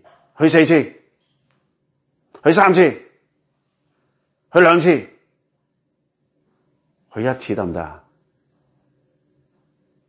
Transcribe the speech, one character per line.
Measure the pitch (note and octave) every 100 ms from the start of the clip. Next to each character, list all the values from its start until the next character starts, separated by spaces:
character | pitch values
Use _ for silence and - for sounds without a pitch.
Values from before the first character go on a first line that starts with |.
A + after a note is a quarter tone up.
| _ _ _ -
去 | D#3
四 | D#3+ D#3
次， | D#3+ A2 - _ _ _ _ _ _ _ _ _ _ _ _ _ -
去 | D3+
三 | E3+ G3
次， | F3 D#3+ - - _ _ _ _ _ _ _ _ _ _ _ _ _ _
去 | E3+
兩 | E3+ E3+
次， | E3 C#3 - _ _ _ _ _ _ _ _ _ _ _ _ _ _ _ _ _ _ _ _
去 | G#2+
一 | B2
次 | B2+ - G#2
得 | F2+
唔 |
得 | E2+
啊？ | D#2 - _ _ _ _ _ _ _ _ _ _ _ _ _ _ _ _ _ _ _ _